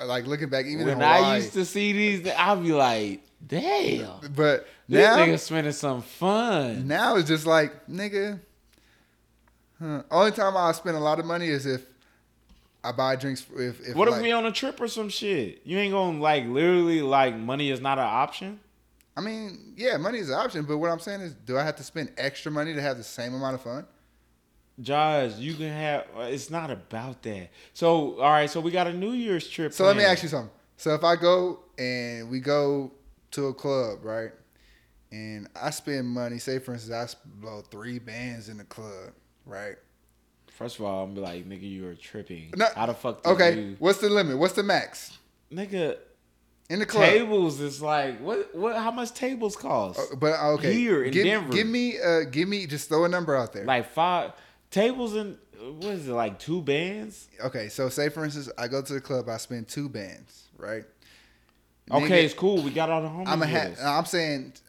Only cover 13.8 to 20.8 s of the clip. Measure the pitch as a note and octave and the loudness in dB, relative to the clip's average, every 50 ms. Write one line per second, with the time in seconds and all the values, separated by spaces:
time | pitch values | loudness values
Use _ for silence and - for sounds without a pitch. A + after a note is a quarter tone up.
13.8 | - B2 A#2+ D#3+ G#3 A#3+ A#3 A3+ A#3 A#3 A#3 A#3 A3+ A3+ G3 - C4+ C4+ C#4+ - | -12 -4 0 4 4 4 4 4 2 2 2 2 0 0 -2 -2 -4 -4 -4 -4
14.8 | A#3+ A3 - A3 G#3+ G3+ F#3+ - - G3+ F#3+ D3 A2 F2+ - - _ - F3 G3 | -6 -6 -4 -6 -6 -6 -6 -4 -2 -2 0 0 -2 -4 -6 -12 _ -4 -2 0
15.8 | G3+ G3 G3 G3 F#3+ F3 D#3+ D3 D3+ D#3 D3+ C#3+ A#2+ A#2 B2 C#3 E3 F3+ F3+ F3 | 0 0 2 2 0 0 0 2 2 4 4 2 2 0 0 2 4 4 4 4
16.8 | E3+ E3+ E3 D#3+ C#3+ C3+ C#3 C3+ C3+ B2+ A2+ A2 A2+ A#2+ C3 C#3+ D3 C#3 C3 A#2+ | 4 4 2 2 2 4 4 4 4 4 2 -2 -4 -4 -2 -2 -2 -2 -2 -2
17.8 | C3 C3+ C3+ C3+ B2+ A2 G#2+ B2 C#3+ D3 - - F#3 G3 G#3 G#3 - _ _ _ | -2 -2 0 0 0 0 2 2 0 0 -2 -8 -12 -12 -14 -16 -20 _ _ _
18.8 | _ _ _ _ _ _ _ - F#3+ A3 A3 A3 A3 G3+ F3 - - - - F3 | _ _ _ _ _ _ _ -8 -8 -8 -8 -8 -10 -12 -14 -16 -20 -20 -12 -4
19.8 | A#3 B3+ A#3 - D#3+ G3+ B3 A3+ F#3 C3+ C3 E3+ B3 B3+ F#3 D#3+ D3 C#3+ D3+ D3+ | -2 0 0 0 0 -2 -2 -4 -4 -2 -2 -2 -2 -2 -4 -4 -4 -2 -2 -2